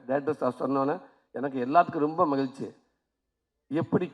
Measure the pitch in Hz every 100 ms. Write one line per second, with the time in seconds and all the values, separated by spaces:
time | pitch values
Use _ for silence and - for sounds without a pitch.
0 | 123 139 139 147 127 - 135 139 135 180
1 | - _ _ - 139 131 123 170 175 165
2 | 151 160 165 139 131 - 107 - _ _
3 | _ _ _ _ _ _ - 147 - -
4 | 175